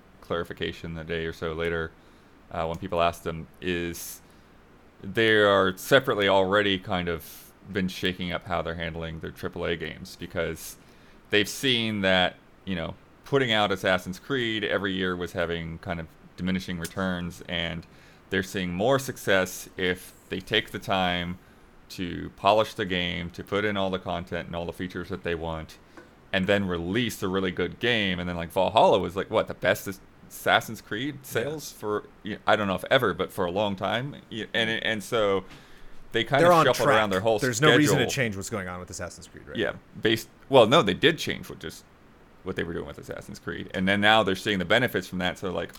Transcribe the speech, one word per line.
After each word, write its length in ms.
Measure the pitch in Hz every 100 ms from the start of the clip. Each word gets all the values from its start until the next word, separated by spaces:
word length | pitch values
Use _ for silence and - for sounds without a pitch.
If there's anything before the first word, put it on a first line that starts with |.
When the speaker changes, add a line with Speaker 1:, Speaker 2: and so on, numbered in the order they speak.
| - -
Speaker 1:
clarification 760 | - 85 87 - 85 82 85 82
a 60 |
day 220 | 80 82 82
or 80 |
so 200 | 80 82
later, 380 | 80 85 82 82 - - - - - -
uh, 140 | 85 82
when 120 | 82
people 240 | 92 85
asked 220 | 85 82
them, 240 | 87 80 78 -
is 600 | 90 87 85 85 - - - - - - - - - -
they 320 | 98 95 113 107
are 380 | 104 98 95 92
separately 520 | - 139 131 104 98
already 500 | 98 92 104 101 92
kind 320 | 107 92 87
of 420 | 82 - - - - -
been 160 | 98 92
shaking 440 | - 92 90 90
up 140 | 87 -
how 160 | 85
they're 140 | 80 82
handling 440 | 82 80 82 82
their 120 | 85
triple 340 | - 90 90 82
A 100 | 85
games, 400 | 78 - 92 -
because 580 | 85 92 82 82 - - - - - - -
they've 200 | 104 101
seen 520 | - 139 120 113 104
that, 340 | 95 92 90 - - - -
you 100 | 90
know, 180 | 82 - - - -
putting 260 | 139 123
out 200 | 110 104
Assassin's 480 | 95 101 92 92 90
Creed 440 | - 135 117 110
every 300 | 104 101 98
year 220 | 92 92 87
was 160 | 87
having 460 | - 85 85 82 82
kind 200 | 98 85
of 80 | 80 - - -
diminishing 420 | 90 92 92 87
returns, 640 | 82 - 95 90 87 - -
and 360 | 87 85 85 - - - - -
they're 140 | 95
seeing 300 | 92 101 90
more 260 | 87 113 135
success 680 | 131 - - 95 92 - - -
if 360 | 92 90 - - -
they 100 | 92
take 320 | - 110 -
the 80 | 104
time 580 | 104 95 90 87 87 90 - - - - -
to 420 | - 90 82 82 -
polish 360 | 98 107 107
the 120 | - 98
game, 440 | 90 87 87 85
to 120 | -
put 220 | 90 101 104
in 120 | 101
all 120 | 98
the 100 | 92
content 480 | 92 87 90 85 -
and 80 | 85
all 100 | 85
the 80 |
features 360 | - 90 92 85
that 140 | 90
they 120 | 87 82
want, 420 | 82 80 78 - - - - - -
and 160 | 95 95
then 200 | 101 95
release 540 | 87 85 110 117 -
a 60 | 98
really 240 | 95 95
good 280 | 87 87 82
game. 400 | 117 117 98 90
And 80 | 90
then, 80 | 85
like, 160 | 85
Valhalla 460 | 98 92 107 180 110
was, 180 | 90 92
like, 140 | -
what, 180 | 107 90
the 60 |
best 340 | - 92 104 - 95 - - -
Assassin's 520 | - 101 101 110 110
Creed 380 | - 107 139 131
sales 300 | - 120 127
Speaker 2:
Yes. 180 | 156 -
Speaker 1:
for, 340 | - 107 104 - -
you 100 | 107
know, 60 | 104 -
I 80 | 107
don't 120 | 101
know 60 |
if 100 | 92 -
ever, 240 | 135 117
but 180 | 85 85
for 140 | - 87
a 60 |
long 240 | 92 104 95
time. 400 | 98 107 139 - -
Y-, 160 | 110 104 113
and, 120 | 110
and 320 | 113 95 110
so 400 | 95 117 104 98 - - - - - - -
they 120 | 117
kind 180 | 113 135
Speaker 2:
They're 100 | 170
Speaker 1:
of 60 | 170
Speaker 2:
on 80 | 139
Speaker 1:
shuffled 200 | 120 117
Speaker 2:
track. 100 | 110
Speaker 1:
around 140 | 107
their 80 | 95
whole 180 | 113 104
Speaker 2:
There's 240 | 131 110
no 140 | 156 160
reason 200 | 151 -
to 60 | 123
Speaker 1:
schedule. 60 |
Speaker 2:
change 240 | 139 120 98
what's 140 | 95
going 180 | 107 90
on 120 | 90
with 100 | 90
Assassin's 380 | 92 90 - -
Creed, 160 | - -
right? 80 | 117
Speaker 1:
Yeah, 180 | 76 - - -
based, 280 | 107 110 - - -
well, 160 | 131 110
no, 160 | 151
they 140 | 127 92
did 240 | 143 156
change 280 | - 64 62
what 100 | 71
just, 240 | 82 - - - - - - -
what 140 | 92 95
they 80 |
were 100 | 85
doing 140 | 85 71
with 100 | 71
Assassin's 400 | - - - -
Creed. 320 | - - - -
And 120 | 95
then 140 | 101
now 220 | 104 110
they're 120 | 98 92
seeing 220 | 113 101
the 80 | 87
benefits 400 | 110 123 101 -
from 120 | 92
that. 180 | 90 78
So, 140 | 95
like, 180 | 90 87